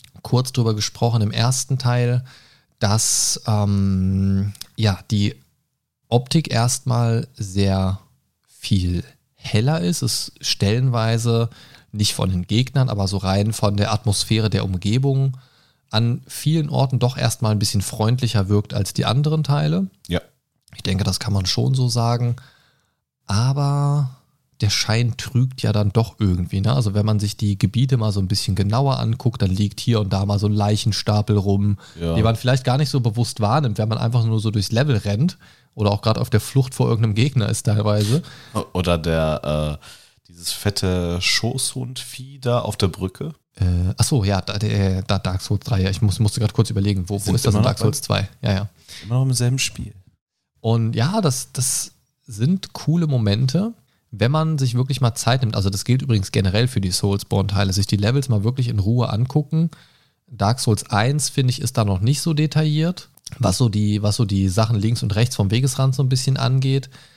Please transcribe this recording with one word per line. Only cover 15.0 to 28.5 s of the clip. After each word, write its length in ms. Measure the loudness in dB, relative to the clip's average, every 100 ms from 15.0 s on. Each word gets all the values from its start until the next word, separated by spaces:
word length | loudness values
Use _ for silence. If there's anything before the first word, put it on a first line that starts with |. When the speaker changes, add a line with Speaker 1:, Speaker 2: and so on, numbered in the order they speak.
| 2 2 0 -2 -14 _ _ _ -4
Speaker 1:
an 320 | 0 0 -2 -8
vielen 420 | -4 0 0 0
Orten 300 | 0 0 2
doch 180 | 0 0
erstmal 360 | -2 0 0
ein 80 | 0
bisschen 200 | 0 0
freundlicher 680 | -2 -2 0 0 0 0 2
wirkt 260 | 0 0
als 180 | -4 -4
die 140 | -2 0
anderen 380 | 0 0 0
Teile. 420 | 0 0 0 0 -4 _ -6
Speaker 2:
Ja. 120 | -6 -6 _ _ _ _
Speaker 1:
Ich 80 | -10
denke, 220 | -4 0
das 160 | 0 -2
kann 120 | -2
man 140 | -2 0
schon 280 | 0 0
so 140 | 2 0
sagen. 460 | 0 0 0 -2 -4 -10 _ _ _ _ _ _ _ -4
Aber 840 | 0 0 0 0 0 0 0 -2 -6 _ _ _ -4
der 100 | -2
Schein 460 | 0 0 0 0 -2
trügt 460 | -2 0 0 -2
ja 100 | -2
dann 180 | 0 2
doch 240 | 0 -2 0
irgendwie, 420 | 0 0 0 0
ne? 120 | 2
Also 200 | 2 0
wenn 120 | 0 2
man 140 | 0
sich 160 | 0 -2
die 220 | -2 2
Gebiete 380 | 0 2 0 2
mal 140 | 0
so 100 | 0
ein 80 | 0
bisschen 280 | -2 -2